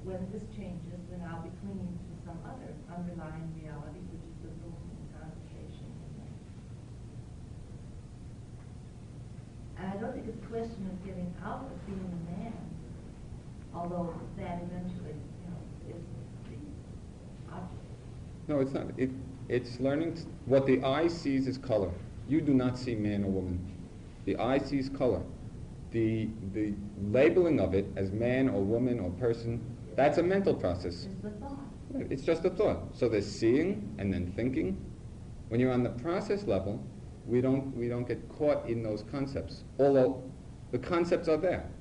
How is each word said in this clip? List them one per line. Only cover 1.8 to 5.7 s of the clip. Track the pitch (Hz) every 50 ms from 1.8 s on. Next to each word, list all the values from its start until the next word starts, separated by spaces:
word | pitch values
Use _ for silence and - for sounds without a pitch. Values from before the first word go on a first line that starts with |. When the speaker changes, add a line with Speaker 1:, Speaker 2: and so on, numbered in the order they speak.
| 190 175 87 - -
Speaker 1:
to | - - -
some | - - - - -
other | - - - - - - - -
underlying | - 170 180 175 175 165 165 160 156 156 160 160 160 160 160
reality, | - 151 151 147 147 147 147 - - - 165
which | 165
is | - - - - -
the | 165 - -
room | - 175 170 - - - -
and | - - -
concentration. | - - - - - - - - - - - -